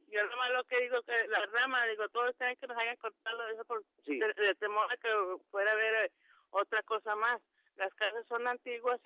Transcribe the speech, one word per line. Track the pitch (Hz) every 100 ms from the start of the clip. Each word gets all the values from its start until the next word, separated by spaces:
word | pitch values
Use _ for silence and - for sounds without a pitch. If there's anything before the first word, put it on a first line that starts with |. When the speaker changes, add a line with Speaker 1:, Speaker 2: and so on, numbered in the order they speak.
| -
Speaker 1:
yo | 208 208
nomás | 240 247
lo | 254
que | 247 247
digo | 247 247
que | 240 233 214
la | 208 202
rama, | 233 262 254 233
digo, | 214 208
todos | 233 247 247
tienen | 247 254
que | 247
nos | 233
hayan | 233 240
cortado | 226 - 226 233 226
eso | 220
por, | 233 226 - _
Speaker 2:
Sí. | - 135
Speaker 1:
de, | 214
de | 208 202
temor | 180 208 208 196
a | 240
que | 233 214 185 185 -
fuera | 196 208
a |
haber, | 214 220 220
eh, | 196 - _ - _
otra | 190 202 220
cosa | - 220 220 208
más. | 226 240 - _ _ -
Las | 190
casas | - 208 226 226
son | 233 247
antiguas | 247 254 233 247 240